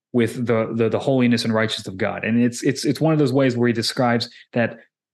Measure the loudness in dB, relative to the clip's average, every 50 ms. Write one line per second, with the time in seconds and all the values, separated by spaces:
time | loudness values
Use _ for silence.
0 | _ _ 0 0 0 0 -2 -4 -2 0 0 0 0 -2 -2 0 0 0 0 0
1 | 0 0 2 2 4 2 2 2 0 0 0 0 0 -2 -4 -6 -10 -10 -8 -6
2 | -4 -4 -4 -4 -2 0 2 2 2 2 0 0 -2 -2 -2 0 -2 -2 0 0
3 | 0 2 2 2 2 2 2 2 2 2 2 2 2 2 0 0 -2 -4 -2 0
4 | 0 0 0 0 -2 -6 -10 -16 -16 _ -2 -2 -2 -2 -4 -10 -20 _ _ _
5 | _ _